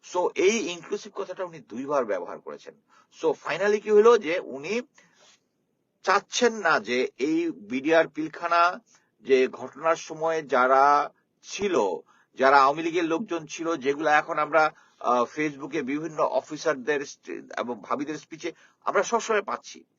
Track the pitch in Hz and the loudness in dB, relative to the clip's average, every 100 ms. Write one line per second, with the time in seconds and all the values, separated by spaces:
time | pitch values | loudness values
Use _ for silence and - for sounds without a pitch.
0 | - 180 175 - 180 226 160 175 156 202 | -6 -4 -2 2 2 2 -4 -8 -8 -10
1 | 214 196 185 185 180 165 113 123 139 147 | -10 -12 -10 -8 -10 -12 -14 -12 -4 -2
2 | 117 95 87 80 76 73 - - _ _ | -2 -4 -6 -12 -14 -16 -18 -20 _ _
3 | _ - 160 135 156 156 202 214 202 208 | _ -4 -2 -2 -6 -2 0 0 4 6
4 | 226 240 156 175 - 131 151 220 - _ | 8 6 2 -4 -6 -12 -6 -6 -6 _
5 | _ _ _ _ _ _ _ _ _ _ | _ _ _ _ _ _ _ _ _ _
6 | - 196 - - 240 226 175 143 104 123 | 0 0 0 0 0 2 0 0 0 -2
7 | 120 _ 135 160 170 - 104 127 139 165 | -2 _ -2 0 -2 -6 -8 -4 2 2
8 | 160 - 156 - 170 170 170 208 _ _ | 2 -2 -10 -6 0 2 2 0 _ _
9 | _ _ 110 131 127 - 127 135 160 160 | _ _ 2 4 4 -2 -14 -4 -2 -2
10 | - 160 160 160 143 127 127 135 139 143 | -4 -6 -2 -2 0 2 4 6 6 4
11 | 147 _ _ _ - - 202 160 101 82 | 0 _ _ _ -16 -6 0 0 0 -4
12 | - _ _ - 131 143 135 151 165 165 | -12 _ _ 2 6 6 6 2 -2 -2
13 | 165 160 226 170 147 - 165 165 123 143 | -2 -4 -4 -8 -8 -8 -4 -2 -2 0
14 | 156 151 151 160 151 160 156 - _ _ | 2 2 2 -4 2 2 2 0 _ _
15 | - 123 120 151 151 139 147 160 127 147 | 0 2 0 -2 -4 -6 -8 -6 -4 -6
16 | 165 151 151 131 - 151 160 143 120 147 | -6 -2 0 -2 -4 -6 -4 -4 -2 -2
17 | 139 - - - - - 117 117 - 123 | -4 -14 -12 -14 -10 -8 -8 -8 -6 -6
18 | 143 151 - 160 165 - _ _ - 170 | -6 -10 -12 -12 -12 -12 _ _ -2 -2
19 | 208 233 - 214 208 - - - _ | 0 -2 0 -2 -2 -10 -12 -20 _